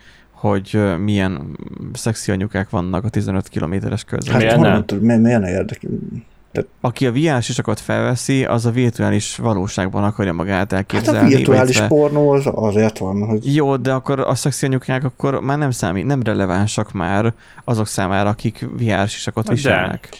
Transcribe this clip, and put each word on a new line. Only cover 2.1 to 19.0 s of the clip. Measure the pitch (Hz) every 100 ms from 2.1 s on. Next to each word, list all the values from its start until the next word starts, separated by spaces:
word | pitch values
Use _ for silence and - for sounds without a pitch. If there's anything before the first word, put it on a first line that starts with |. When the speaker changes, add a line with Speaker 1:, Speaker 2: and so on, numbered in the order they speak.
| 110 -
Speaker 1:
anyukák | 95 101 95 92
vannak | 101 87 87
a | 107
tizenöt | 104 104 95 -
kilométeres | - 78 95 104 104 -
Speaker 2:
Hát |
Speaker 3:
Miért | - -
Speaker 1:
körzetben? | 117 110 117
Speaker 2:
honnan | 104
Speaker 3:
nem? | 101 -
Speaker 2:
tud, | 101
mi-, | 113 117
miért | 117 117
ne | 92
érdekel? | 92 - - - - - 117 - _ _
Tehát | - - -
Speaker 1:
Aki | 120 - 131
a |
V | 123 165 127
R |
sisakot | 113 123 110 110
felveszi, | - 110 117 123 - 135
az | - 117 117
a |
virtuális | 120 123 - 104 104 - -
valóságban | 120 101 98 - 92 101
akarja | 101 107 98
magát | 85 92 95
Speaker 2:
Hát | 101
a | 92
Speaker 1:
elképzelni, | 98 107 185 110 -
Speaker 2:
virtuális | 131 131 127 127 120
Speaker 1:
illetve | 107 151
Speaker 2:
pornó | 147 147 147
az | 139 135
azért | - 110 104 110 -
van, | 95 101 107
hogy | 107 131
Speaker 1:
Jó, | 151 139 135
de | 127
akkor | 131 135 135
a | -
szexi | 131 147 - 139
anyukák | 131 - 131
akkor | 135 - 143 135
már | 127 147
nem | 143
számít-, | 117 95 95 123
nem | 139
relevánsak | 113 101 95 90 107 - 110
már | 98 85 98 113 - - -
azok | - 110 107
számára, | - 92 98 101
akik | 107 117 - 120 120
V | 113 95